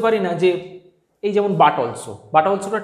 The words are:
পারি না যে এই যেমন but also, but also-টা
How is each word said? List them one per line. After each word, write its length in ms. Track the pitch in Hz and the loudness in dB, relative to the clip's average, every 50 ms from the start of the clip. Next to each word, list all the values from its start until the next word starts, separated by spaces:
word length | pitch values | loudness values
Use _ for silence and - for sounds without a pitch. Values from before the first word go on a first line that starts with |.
| 220 | 2
পারি 140 | 226 220 208 185 | 2 2 0 0
না 60 | 175 175 156 | -2 -2 0
যে 80 | 180 185 175 - - - - - - - _ _ _ _ _ _ - | 2 0 0 0 -6 -12 -16 -20 -20 -20 _ _ _ _ _ _ -6
এই 60 | 208 196 | -2 0
যেমন 160 | 208 202 202 185 160 | 0 0 0 2 4
but 140 | 160 147 147 143 123 | 4 4 4 2 -2
also, 280 | 117 117 - - 117 98 - - - - | -4 -6 -8 -12 -14 -16 -16 -12 0 2
but 120 | 156 156 190 | 2 2 4
also-টা 280 | 202 190 - 202 220 214 | 0 -2 -4 -4 -6 -6